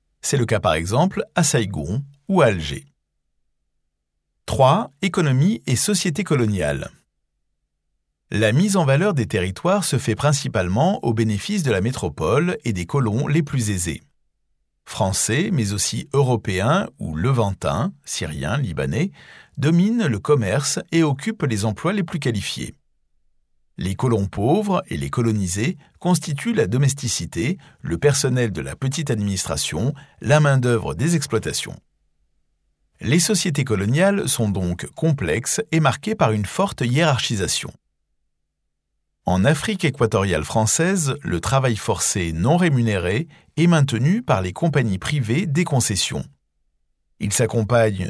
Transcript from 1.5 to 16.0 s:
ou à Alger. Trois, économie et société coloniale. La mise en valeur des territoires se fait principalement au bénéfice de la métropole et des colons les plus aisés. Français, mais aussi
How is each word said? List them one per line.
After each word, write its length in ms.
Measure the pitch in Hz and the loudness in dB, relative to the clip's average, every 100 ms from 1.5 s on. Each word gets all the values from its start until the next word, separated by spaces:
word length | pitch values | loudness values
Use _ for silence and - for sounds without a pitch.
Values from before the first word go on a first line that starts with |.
| 131 107 - 73 113 143 _ - | 2 0 -4 -4 -4 -6 _ -2
ou 140 | 185 | 4
à 40 | 127 | 4
Alger. 400 | 92 73 69 - _ _ _ _ _ _ _ _ _ _ _ _ _ _ _ - | 4 -2 -8 -12 _ _ _ _ _ _ _ _ _ _ _ _ _ _ _ -6
Trois, 460 | - 131 175 240 - | 4 6 6 0 -4
économie 600 | 196 185 151 127 175 233 - | -2 0 2 4 2 2 0
et 100 | 123 | 0
société 460 | - 196 185 143 | 2 0 0 -2
coloniale. 680 | - 143 110 98 76 69 - - _ _ _ _ _ _ _ _ _ _ _ _ _ | 0 0 2 0 0 -2 -6 -14 _ _ _ _ _ _ _ _ _ _ _ _ _
La 220 | 104 107 | 0 2
mise 240 | 127 208 196 | 4 2 2
en 80 | |
valeur 300 | 143 139 202 | 4 2 2
des 100 | 151 | 0
territoires 600 | 104 104 92 98 170 202 | 0 0 -2 -2 0 0
se 120 | - 127 | 0 -2
fait 180 | - | -2
principalement 880 | 107 147 139 135 110 90 104 170 208 | 0 0 0 0 -2 0 2 2 0
au 120 | - | 0
bénéfice 480 | 113 110 101 - 208 | 0 0 0 -2 -2
de 80 | 139 | 0
la 100 | 98 | 0
métropole 760 | 107 135 90 71 82 127 175 - | 0 -2 -6 -2 0 2 0 -2
et 120 | 117 | -4
des 100 | 95 | -4
colons 420 | 85 143 117 110 143 | -2 0 0 0 0
les 160 | 151 | 0
plus 280 | 143 135 107 | 0 -2 -2
aisés. 320 | 95 87 69 - _ _ _ _ _ _ _ | -2 -4 -6 -12 _ _ _ _ _ _ _
Français, 640 | - - 98 98 - 127 214 | -16 -2 -2 0 0 0 0
mais 220 | 160 104 | 0 0
aussi 380 | 104 - - | -2 -4 -6